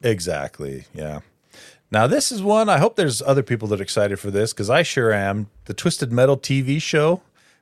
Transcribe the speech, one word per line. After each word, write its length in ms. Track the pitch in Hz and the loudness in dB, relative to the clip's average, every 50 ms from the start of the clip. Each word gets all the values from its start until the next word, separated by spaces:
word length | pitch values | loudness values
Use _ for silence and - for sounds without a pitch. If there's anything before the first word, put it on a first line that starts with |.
Exactly, 840 | - 120 110 90 82 87 78 73 69 65 - - 73 69 67 65 - _ | -2 -2 -2 -2 -2 -4 -6 -6 -6 -10 -10 -12 -12 -10 -10 -12 -14 _
yeah. 280 | - 76 76 76 73 - - _ _ _ _ _ - - - - - _ _ - | -14 -12 -10 -10 -10 -12 -14 _ _ _ _ _ -20 -20 -20 -20 -20 _ _ -2
Now, 160 | 107 107 113 135 | 0 2 2 4
this 240 | 226 294 - - | 2 0 0 -2
is 100 | 262 202 | -4 -4
one, 260 | 190 202 214 220 220 208 | 0 2 2 2 4 4
I 100 | 180 143 | 2 4
hope 180 | 170 240 - | 2 2 2
there's 260 | - 180 143 117 110 | 0 0 0 -2 -2
other 220 | - 139 135 139 123 | 0 2 2 2 2
people 240 | - 120 110 110 104 | -2 -4 -4 -2 -2
that 100 | 104 95 | -4 -4
are 20 | 98 | -4
excited 340 | - - 110 104 101 98 95 | -4 -2 0 0 0 -2 -4
for 140 | - 101 | -6 -4
this, 200 | 98 101 110 113 | -2 0 0 -2
'cause 160 | - - 101 104 | -2 -4 -2 2
I 140 | 131 165 | 2 2
sure 300 | 170 - - 139 120 113 | 2 2 0 0 2 2
am. 360 | 107 101 98 98 101 104 104 101 _ - - | 2 2 0 0 -2 -2 -4 -8 _ -18 -14
The 80 | - 101 | -14 -8
Twisted 360 | - - 175 - - 147 120 | -4 -2 -2 -2 -2 -4 -2
Metal 240 | 117 120 127 135 139 | 2 4 4 4 4
T 240 | - - - 135 135 | 2 0 -2 -2 0
V 200 | 131 131 143 156 | 0 0 -2 -2
show, 420 | - - - 151 151 160 175 180 - _ _ _ _ _ _ _ | -2 0 0 2 2 2 0 0 -4 _ _ _ _ _ _ _